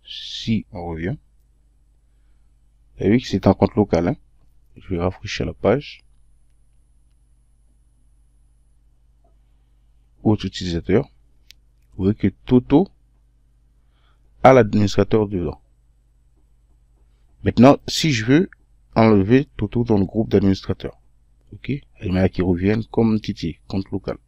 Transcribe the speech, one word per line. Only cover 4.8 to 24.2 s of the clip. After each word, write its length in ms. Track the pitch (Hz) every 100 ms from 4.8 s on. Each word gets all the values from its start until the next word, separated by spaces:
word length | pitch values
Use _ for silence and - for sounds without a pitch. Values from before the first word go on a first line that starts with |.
| -
vais 100 | 90
rafraîchir 480 | 90 - 104 - 127
la 80 |
page. 480 | - 98 127 - - _ _ _ _ _ _ _ _ _ _ _ _ _ _ _ _ _ _ _ _ _ _ _ _ _ _ _ _ _ _ _ _ 740 _ _ _ _ _ _ _ _ _
Autre 220 | - 107
utilisateur. 600 | 95 - 90 85 - 92 - _ _ _ _ - _ _ _
Vous 120 | -
voyez 100 | 95
que 140 | 107 101 - -
Toto 420 | 127 127 139 196 _ _ _ _ _ _ _ _ _ _ _ _ _ _ _
a 100 | -
l'administrateur 760 | 131 110 104 101 - 101 110 101
dedans. 340 | 98 78 - _ _ _ _ _ _ _ _ _ _ _ _ _ _ _ _ _ _
Maintenant, 340 | 101 95 123 - -
si 260 | - 165
je 120 | 120
veux 260 | 110 143 196 - _ _ _
enlever 520 | - 113 104 95 127 147 -
Toto 280 | 101 117
dans 140 | 117 104
le 60 |
groupe 260 | 95 110 113
d'administrateurs, 680 | 104 98 95 - 98 - - _ _ _ _ _
ok, 160 | 104 -
il 160 | 143 - _
y 80 | 104
en 60 | 92
a 120 | 95
qui 140 | -
reviennent 420 | 90 87 95 107 107
comme 340 | - 113 110
Titi, 380 | - 98 85 - _
compte 220 | 98 -
local. 280 | 95 - -